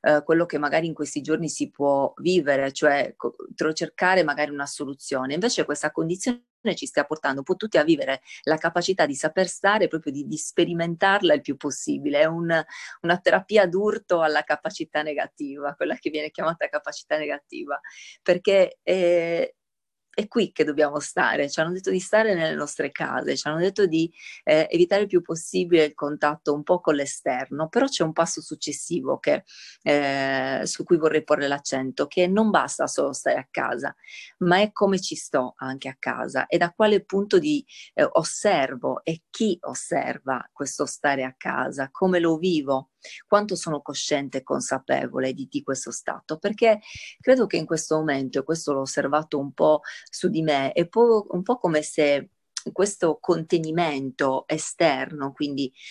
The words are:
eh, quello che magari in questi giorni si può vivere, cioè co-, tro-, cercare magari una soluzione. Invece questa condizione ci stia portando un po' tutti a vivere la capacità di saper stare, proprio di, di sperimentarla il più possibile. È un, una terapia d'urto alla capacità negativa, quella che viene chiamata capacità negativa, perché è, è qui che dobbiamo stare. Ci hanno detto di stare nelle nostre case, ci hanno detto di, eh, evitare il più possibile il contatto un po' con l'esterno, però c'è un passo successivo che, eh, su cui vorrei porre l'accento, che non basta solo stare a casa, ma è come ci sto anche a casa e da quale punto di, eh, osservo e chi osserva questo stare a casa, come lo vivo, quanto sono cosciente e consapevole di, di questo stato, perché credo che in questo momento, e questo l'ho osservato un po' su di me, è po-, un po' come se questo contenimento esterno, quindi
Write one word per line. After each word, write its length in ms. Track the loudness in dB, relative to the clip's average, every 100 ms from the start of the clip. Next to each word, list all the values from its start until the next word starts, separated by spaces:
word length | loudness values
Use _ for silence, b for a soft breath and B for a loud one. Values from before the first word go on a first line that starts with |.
eh, 220 | 4 2
quello 220 | 4 2 2
che 120 | -2
magari 300 | 0 0 -2
in 60 |
questi 280 | -6 -6 -6
giorni 280 | -2 -2 -2
si 200 | -6 -8
può 440 | -2 2 2 0 -2
vivere, 540 | 0 2 2 0 0
cioè 420 | 2 2 4 0 -4
co-, 200 | -8 -8 -18
tro-, 200 | -4 -4
cercare 500 | -2 -8 0 2 4
magari 280 | 2 0 -4
una 140 | -4 -8
soluzione. 680 | -8 -10 -10 -6 -4 -4
Invece 320 | -2 -2 0 -2
questa 260 | -2 -4
condizione 520 | -2 -4 -2 -4 -4 _ _ -4 -4
ci 100 | -2
stia 180 | -2 -2
portando 340 | -2 -4 -4
un 40 |
po' 120 | -4 -4
tutti 220 | 2 2
a 60 |
vivere 380 | 4 2 0 -4 B B
la 140 | -2 0
capacità 480 | 0 0 0 0 0
di 100 | 0
saper 320 | -2 0 -2
stare, 400 | 0 2 2 2
proprio 260 | -2 -6
di, 140 | -6 -6
di 100 | -8
sperimentarla 960 | -4 0 2 0 -2 2 2 4 4
il 80 | 2
più 160 | 0 -6
possibile. 640 | -6 -6 -6 -4 -2 2
È 40 | 2
un, 380 | 2 0 0 -2 B B B
una 160 | 0 2
terapia 500 | 4 2 4 4 4
d'urto 540 | 2 0 -2 _ 2
alla 220 | 4 2
capacità 580 | 0 -2 -2 -8 -4 -4
negativa, 720 | -2 -4 -6 _ -10 -6 -8 -4
quella 200 | -4 -4
che 140 | -4
viene 220 | -6 -8
chiamata 360 | -4 -4 -2 -4
capacità 480 | -4 -6 -12 -4 -4
negativa, 640 | -2 -8 _ -14 -8 -8 B B B B
perché 580 | 0 2 4 4 4 0
è, 720 | -2 2 4 4 2 -2 -2 _ _ _ _ _ _
è 140 | -6 -2
qui 240 | 0 0
che 120 | 0
dobbiamo 360 | 0 2 0 0
stare. 500 | -4 -2 0 0 -2
Ci 100 | 0
hanno 120 | -2
detto 180 | -2 -2
di 100 | -2
stare 340 | 2 2 4
nelle 200 | 2 0
nostre 380 | -2 -6 -4 -6
case, 440 | -6 -6 -4 -2 -4
ci 120 | -2
hanno 120 | 0
detto 260 | 0 2 2
di, 260 | 2 0 B B B
eh, 240 | 4 4 4
evitare 340 | 2 4 4
il 40 | 2
più 140 | 0
possibile 640 | 0 -8 -4 -4 4 4 4
il 80 |
contatto 600 | 0 -6 0 -2 0 -2
un 100 | -2
po' 160 | 2 2
con 140 | 2 0
l'esterno, 720 | 0 -4 -4 -4 -4 -6 -2
però 160 | 0 0
c'è 180 | 0
un 100 | -2
passo 280 | 0 0 -2
successivo 800 | -10 -8 -8 -8 -6 -4 -2 -2
che, 240 | 0 -2 _ B B B
eh, 760 | 0 2 2 -2 0 -2 -2 -4
su 200 | -4 -6
cui 140 | 0 2
vorrei 260 | 4 2
porre 240 | 2 0 2
l'accento, 600 | -2 -2 -4 -4 -2 -2
che 200 | 2 4
non 220 | 4 4
basta 380 | 2 0 -2 -2
solo 260 | 0 -2
stare 240 | -2 -2 -2
a 100 | -4
casa, 460 | -4 -4 -4 -6 -10 B B B _
ma 200 | 2 4
è 120 | 4
come 280 | 2 2 2
ci 160 | -2 -10
sto 380 | -2 -2 -2 -6
anche 300 | -8 -8 -10
a 80 | -8
casa 500 | -8 -6 -4 -4 0
e 100 | 0
da 140 | 0
quale 320 | 2 2 2
punto 360 | 0 -2 4 2
di, 260 | 4 -2 -4 B B
eh, 140 | 0 2
osservo 920 | 2 -2 -2 2 2 0 -2 -6 -4
e 200 | -6 -8 _
chi 280 | -2 -2 0
osserva 880 | -6 -10 -4 -2 -2 -6 -6 -6 -8
questo 340 | -10 -8 -4 -6
stare 380 | -2 -2 0
a 100 | -4 -8
casa, 520 | -6 -4 -4 -4 -8
come 280 | 0 2 4
lo 180 | 2 2
vivo, 540 | 2 0 0 -2 -2 _ B B _
quanto 280 | 2 2 -6
sono 260 | -4 -6
cosciente 580 | -6 -8 -2 -2 -2 -8
e 40 |
consapevole 880 | -4 -4 -2 -6 -2 -2 -2 -4 -4
di, 140 | -4 -6
di 140 | -6
questo 280 | -4 -6 -6
stato, 460 | -8 -8 -8 -8 -6
perché 420 | -6 2 4 4 B B B B
credo 280 | 4 4 4
che 100 | 0
in 80 | -2
questo 300 | -4 0 0
momento, 440 | 0 -2 -2 -4
e 40 |
questo 300 | -2 -4 -2
l'ho 80 | -2
osservato 580 | -2 -2 0 0 -2 -6
un 140 | -6
po' 280 | 2 4 4 B B B
su 200 | -4 -2
di 120 | 0
me, 300 | 2 2 2
è 160 | 0 0
po-, 400 | 4 4 4 2
un 140 | -6
po' 140 | -2 0
come 240 | 2 0
se 500 | 0 2 4 2 -2 _ _ -10 -8
questo 460 | -2 -2 2 0 0
contenimento 1200 | 0 0 2 0 0 0 0 -2 -6 -2 0 0 -2
esterno, 840 | -6 -6 2 2 2 -4 -6 -8
quindi 400 | -4 -6 -4 -6 B B